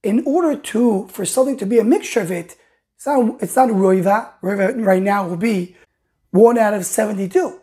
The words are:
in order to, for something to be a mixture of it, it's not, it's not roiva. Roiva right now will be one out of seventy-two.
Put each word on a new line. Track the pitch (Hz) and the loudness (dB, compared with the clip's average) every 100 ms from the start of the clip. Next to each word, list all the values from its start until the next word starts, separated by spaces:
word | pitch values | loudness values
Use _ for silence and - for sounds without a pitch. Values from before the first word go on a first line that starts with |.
in | 214 220 285 | 0 0 0
order | 302 339 | 0 0
to, | 294 - 220 240 196 - | -2 -4 0 0 0 -4
for | - | -8
something | 180 - 262 269 | -4 0 0 -2
to | 196 | -2
be | 233 | 0
a | |
mixture | 214 349 - - | 2 0 0 -4
of | 175 | -4
it, | 180 170 - _ _ _ | -8 -10 -20 _ _ _
it's | _ | _
not, | 277 285 233 - | -2 0 0 -2
it's | 202 - | -4 2
not | 254 | 2
roiva. | 196 190 190 180 208 240 _ | 4 2 2 2 0 -2 _
Roiva | 180 202 190 269 208 | -6 -2 -2 0 0
right | 185 | 2
now | 196 202 185 | 2 -2 -2
will | 175 | -4
be | 226 202 175 - _ _ _ _ _ | -2 -2 -4 -12 _ _ _ _ _
one | 180 226 240 | 4 6 6
out | 214 | 0
of | 208 180 | 0 -4
seventy-two. | - 214 202 196 359 339 - | -2 -2 -2 -2 0 -2 -6